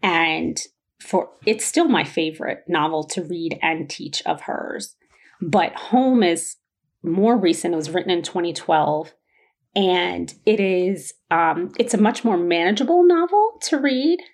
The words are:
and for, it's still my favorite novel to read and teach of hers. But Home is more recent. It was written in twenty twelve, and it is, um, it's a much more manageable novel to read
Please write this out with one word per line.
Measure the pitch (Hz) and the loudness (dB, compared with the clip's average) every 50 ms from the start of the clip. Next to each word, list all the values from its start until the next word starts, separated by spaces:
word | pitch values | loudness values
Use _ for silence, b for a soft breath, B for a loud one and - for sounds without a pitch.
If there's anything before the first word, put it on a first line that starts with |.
| - | 0
and | 196 175 165 165 165 160 160 165 165 156 - - - _ _ _ _ _ _ | 0 2 2 2 0 0 -2 -4 -4 -6 -6 -10 -12 _ _ _ _ _ _
for, | - - - 185 - - - _ - | -14 -2 -2 -2 -2 -2 -10 _ -2
it's | 208 220 214 - | -2 -2 -2 -2
still | - - 302 339 320 | -2 0 2 2 4
my | 240 165 147 | 2 2 0
favorite | 147 - - 160 156 156 156 - - - - - - | -2 -2 -2 -2 -4 -4 -6 -6 -6 -6 -8 -6 -2
novel | 170 160 151 156 160 156 151 | 0 0 0 0 0 -2 -4
to | 147 - - 175 | -4 -6 -8 -6
read | 151 180 170 165 165 - 160 - | -6 -6 -6 -6 -6 -6 -2 -2
and | 165 165 160 160 143 | -2 -2 -2 -6 -10
teach | - - - 143 139 - - | -12 -12 -12 -10 -10 -8 -6
of | - - - - | -6 -6 -6 -6
hers. | - - - - - - - 208 - _ b b b b b b b b b | -8 -8 -8 -8 -8 -10 -10 -12 -14 _ b b b b b b b b b
But | - 165 147 208 170 - - | -8 0 0 0 0 0 -4
Home | - - - - 247 262 262 254 240 214 | -10 -8 0 2 2 4 4 4 4 4
is | 175 170 165 - - - _ _ _ _ _ _ _ _ _ _ | 4 2 0 -4 -10 -14 _ _ _ _ _ _ _ _ _ _
more | 165 165 190 202 220 240 | -4 0 2 2 4 2
recent. | 240 190 175 165 - - 175 175 | 4 2 2 0 0 -2 -4 -4
It | |
was | 160 156 147 | -4 -4 -4
written | 160 185 175 190 | -4 -4 -2 -2
in | 180 170 160 | -2 -2 -2
twenty | - - 185 170 170 160 | -4 -6 -4 -4 -4 -6
twelve, | - - - 165 156 151 156 151 151 160 - _ _ _ _ _ _ _ _ _ _ _ _ _ | -8 -2 0 2 2 2 2 -2 -4 -6 -8 _ _ _ _ _ _ _ _ _ _ _ _ _
and | 220 196 185 180 180 175 180 180 175 175 160 - _ _ | 0 2 2 2 0 0 -2 -4 -6 -8 -10 -10 _ _
it | - 214 214 | 0 2 2
is, | 196 190 190 180 180 185 196 175 - - - _ _ _ | 2 0 0 0 0 0 -2 -4 -6 -14 -18 _ _ _
um, | 165 165 170 160 156 160 175 - - - | 0 2 2 2 0 -2 -4 -8 -4 -4
it's | 226 - - | -4 0 2
a | 208 | 2
much | 208 214 247 - - | 4 2 2 0 0
more | 226 202 175 | 0 0 2
manageable | 175 175 170 170 170 180 208 202 277 233 330 359 359 | 2 2 0 2 2 2 2 0 0 2 4 6 6
novel | 349 349 330 339 349 359 415 415 453 440 - - | 6 6 6 2 2 4 2 2 2 0 -4 -6
to | - - 285 | -2 -2 0
read | 262 285 262 254 262 311 339 359 - - | 0 0 0 2 2 2 0 0 -2 -12